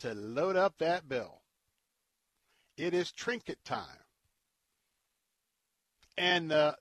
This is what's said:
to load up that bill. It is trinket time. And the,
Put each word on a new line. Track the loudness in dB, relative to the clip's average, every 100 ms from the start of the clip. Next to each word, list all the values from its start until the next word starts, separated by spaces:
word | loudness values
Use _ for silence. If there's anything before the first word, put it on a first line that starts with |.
to | -8
load | -6 -6 -2 0 4
up | 2 2
that | 0 0 -2
bill. | -6 -6 -12 _ _ _ _ _ _ _ _ _ _ _ _ _ -8
It | -2
is | 0 -2
trinket | -4 -6 -6 -8 -12
time. | -6 -8 -8 -18 _ _ _ _ _ _ _ _ _ _ _ _ _ _ _ _ _ _ _ _ _ -2
And | 2 2 2
the, | 4 4 2